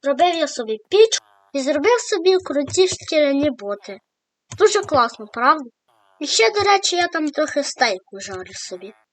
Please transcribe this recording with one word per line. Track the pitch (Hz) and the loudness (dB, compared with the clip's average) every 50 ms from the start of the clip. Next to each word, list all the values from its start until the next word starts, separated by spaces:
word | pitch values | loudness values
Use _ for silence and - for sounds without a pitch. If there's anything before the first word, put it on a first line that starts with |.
Зробив | - 277 277 247 349 359 339 | 0 -2 2 4 4 4 4
я | 330 311 277 | 0 -2 -4
собі | - - 233 214 220 214 - _ | -4 -8 -6 -6 -6 -8 -6 _
піч | - 403 440 440 - - _ _ _ _ _ _ | 2 2 2 2 -2 -8 _ _ _ _ _ _
і | _ 277 | _ -6
зробив | 262 269 294 294 285 415 494 466 | -4 -2 -2 0 2 2 2 2
собі | - - 440 370 330 370 381 370 370 | 0 -4 -6 0 2 2 2 0 -2
круті | - 277 285 285 - - - 370 370 | -2 -4 -4 -4 -2 0 0 0 0
шкіряні | - - - - 330 302 294 277 277 277 285 302 | 0 -6 -8 -2 0 0 2 2 2 0 0 -2
боти. | 247 - 202 202 202 202 - - 196 - _ _ _ _ _ _ _ _ _ _ - - | -2 -4 -8 -10 -10 -10 -10 -16 -16 -16 _ _ _ _ _ _ _ _ _ _ 0 2
Дуже | 370 415 - 415 | 2 4 4 2
класно, | 381 - 311 269 233 233 - - 220 208 | -2 2 2 2 2 2 0 -8 -18 -12
правда? | - 233 240 269 311 311 269 233 _ _ _ _ _ _ _ _ _ _ | -6 0 4 4 4 2 0 -14 _ _ _ _ _ _ _ _ _ _
І | 302 | -6
ще, | 269 - - 440 453 | -2 2 4 4 4
до | 427 415 | 4 2
речі, | 403 403 403 381 392 - 359 | 4 4 4 4 4 0 0
я | 349 349 349 | 0 -2 0
там | 349 330 311 294 | 0 -2 -2 -2
трохи | 285 - 302 285 - 294 | 0 -2 -2 0 -2 -4
стейку | 277 - - - - 233 190 185 _ _ - 190 | -4 -4 0 0 0 0 0 -4 _ _ -16 -14
жарю | - 202 190 185 185 185 185 | -12 -12 -12 -12 -12 -14 -14
собі. | - - - 185 180 185 202 - _ _ _ | -14 -12 -12 -14 -14 -14 -18 -20 _ _ _